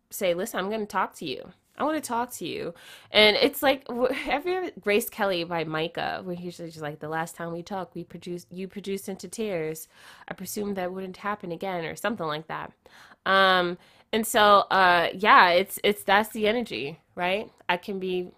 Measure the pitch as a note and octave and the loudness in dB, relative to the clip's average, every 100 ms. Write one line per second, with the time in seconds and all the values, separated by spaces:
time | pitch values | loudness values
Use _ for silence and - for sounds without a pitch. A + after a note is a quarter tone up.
0 | _ - F#3+ E3+ F#3 A3 F#3+ A3 G#3 F#3+ | _ -4 -2 0 -2 -4 -4 -4 -4 -2
1 | A3+ - D#3+ - - - _ - C#4+ D#4 | -4 -6 -10 -10 -12 -20 _ -4 -2 -2
2 | D4 A#3 B3 - D#3+ - D#3 - - - | -4 -4 -6 -8 -8 -8 -8 -12 -18 -20
3 | - G#3 G#3+ G3+ C#4 - C#4 C4+ - A#3+ | 0 6 6 6 2 2 0 0 -2 -2
4 | B3 - C4 C#4 F4+ F#4 - - G3+ G#3 | -2 -2 -4 -4 -2 -4 -4 -6 0 0
5 | A#3 - G3+ F3+ E3+ E3+ D#3+ D#3 E3 D#3 | 0 -2 -2 -2 -2 -4 -2 -2 -4 -4
6 | - E2 F#3 F3 F3+ E3+ E3 D#3+ D3 D3+ | -4 -4 -8 -10 -10 -12 -14 -10 -10 -10
7 | D3+ D#3+ E3 - E3+ E3+ E3+ G3 F3+ F3 | -6 -6 -6 -8 -10 -8 -8 -10 -10 -12
8 | E3+ F3 F3+ F3 - F3+ F#3+ G3+ F#3 G3 | -14 -14 -12 -12 -12 -12 -12 -10 -8 -8
9 | G3 F#3+ F#3 - A3 F3 D#3 D#3+ - _ | -8 -12 -12 -8 -6 -4 -6 -8 -14 _
10 | - - - - F#3 - G3+ G3 F3+ F#3 | -20 -20 -16 -14 -10 -6 -6 -4 -6 -6
11 | F#3+ F3+ G3+ G#3 F3+ E3 G3 F3+ D#3+ - | -10 -8 -8 -6 -8 -8 -6 -6 -6 -4
12 | G#3 A3 D#3+ D3+ D#3+ D3+ D#3 _ _ - | -4 -4 -4 -6 -8 -10 -12 _ _ -20
13 | - _ - F#3+ F#3+ F#3 F3 F3 _ _ | -20 _ 2 6 6 4 2 -4 _ _
14 | _ A3 A3 A3+ G#3 G3+ - F#3+ F#3 F3 | _ -2 0 4 8 8 6 4 6 6
15 | E3 F#3+ G#3 C4 F#3 F3 F#3+ - G3+ G3+ | 2 2 6 8 8 6 2 0 0 0
16 | - G3 A3 A3+ G#3 A#3+ A3+ A2+ C#3 E3 | 4 2 2 0 0 0 -2 -6 -8 -12
17 | _ - F3+ G3 - _ - F3+ G3 F#3+ | _ -6 -2 -2 -4 _ -2 -2 -2 -6
18 | F#3 F3+ F3+ | -4 -4 -4